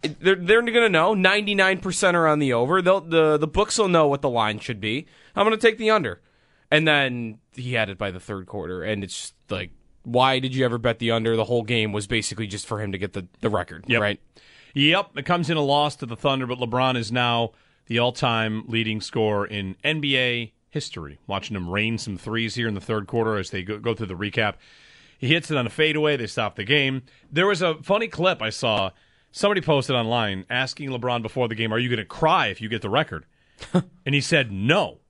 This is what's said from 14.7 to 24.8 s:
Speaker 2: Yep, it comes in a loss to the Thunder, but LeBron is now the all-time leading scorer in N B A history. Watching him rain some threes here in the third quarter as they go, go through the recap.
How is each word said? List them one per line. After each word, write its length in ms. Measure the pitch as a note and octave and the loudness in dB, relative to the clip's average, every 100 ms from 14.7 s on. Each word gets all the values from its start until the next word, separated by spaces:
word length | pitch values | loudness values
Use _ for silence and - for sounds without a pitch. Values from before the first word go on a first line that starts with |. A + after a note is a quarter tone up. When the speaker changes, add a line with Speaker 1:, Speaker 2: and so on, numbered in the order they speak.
Speaker 2:
Yep, 440 | C#3 D3 F3 G3+ - | 2 4 4 0 -8
it 80 | C3+ | -2
comes 240 | F3 D3+ | 0 0
in 80 | D#3+ | 0
a 40 | |
loss 340 | C#3+ C#3+ D3 - | 2 2 2 -2
to 100 | B2 | -10
the 100 | A2+ | -4
Thunder, 300 | C#3+ C3+ B2+ | -2 0 -2
but 100 | B2 | -4
LeBron 400 | A#2+ B2 C3 B2+ | -2 0 0 0
is 160 | G#2+ | -2
now 380 | B2 B2 A#2 A2+ _ _ _ _ | 0 2 2 0 _ _ _ _
the 100 | A#2 | 0
all-time 680 | A#2+ B2+ C3 A2+ A2 A2 A2 | 0 2 0 0 0 -4 -4
leading 340 | A2+ A2 G#2+ | -2 -2 -4
scorer 420 | - A#2+ A2 G#2 | -4 0 0 0
in 320 | G2+ G#2 F#2+ F#2 | -2 -6 -6 -4
N 160 | D3 D#3 | -2 -2
B 160 | C#3+ C3 | 0 2
A 380 | B2+ A#2+ A2+ _ _ | 2 -2 -6 _ _
history. 480 | D3+ - - D2+ D2 - | -10 -8 -12 -14 -14 -6
Watching 280 | G2 - | -6 -4
him 140 | G#2 F2 | -6 -4
rain 300 | G2 G#2+ A2+ | -2 -2 -2
some 180 | - F#2+ | -6 -8
threes 380 | - A2+ A2+ | -6 -4 -4
here 140 | A#2+ A2+ | -4 -4
in 40 | |
the 60 | G2+ | -4
third 260 | - A2 G2 | -4 -6 -2
quarter 300 | A#2 A2 G#2+ | -2 0 -2
as 140 | F#2 | -4
they 120 | G2 | -8
go, 140 | F2+ G#2+ | -8 -6
go 140 | A2 | -4
through 120 | A2 G#2+ | -4 -6
the 80 | |
recap. 400 | F2+ G#2 F#2+ G#2+ G2 - - | -6 -4 -2 -2 -4 -16 -20